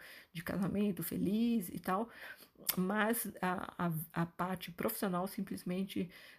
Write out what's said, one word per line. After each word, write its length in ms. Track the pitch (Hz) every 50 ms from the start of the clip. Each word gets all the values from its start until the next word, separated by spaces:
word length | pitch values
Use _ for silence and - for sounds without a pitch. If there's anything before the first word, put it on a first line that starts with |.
| - - - - - - -
de 100 | 165 -
casamento 600 | - - 180 202 - - 202 208 208 190 - 165
feliz 640 | - - 175 175 180 208 220 233 240 233 226 175 170
e 80 | - -
tal, 320 | - 190 185 196 240 - - - - - - - - - _ - - - -
mas 560 | 185 185 185 208 214 208 220 233 226 - 202 - -
a, 460 | 185 185 180 - - - - - 180
a, 60 | 175 160 156 160 - -
a 140 | - 170
parte 440 | 170 - - 180 185 185 180 - -
profissional 560 | 170 - 208 220 220 - 226 196 180 175 185
simplesmente 840 | 196 - - 196 - 185 190 - 180 180 185 190 185 - 202 190 175 - - - - -